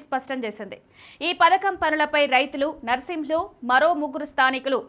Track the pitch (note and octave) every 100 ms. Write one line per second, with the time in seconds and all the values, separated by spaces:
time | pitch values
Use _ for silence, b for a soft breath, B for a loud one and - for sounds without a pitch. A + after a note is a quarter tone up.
0 | D4 C4 C4 C4 A3+ G#3+ G3 - _ B
1 | B B D#4 - F4 F#4+ G4 F#4 D#4+ D#4
2 | D4+ D4+ C#4+ B3+ C#4+ C#4+ C#4 - A#3 B3
3 | C4 E4 C#4+ D#4+ G4+ - A#3+ B3+ D#4 D4
4 | D4 C#4+ D4 - C4 C4 C4+ B3+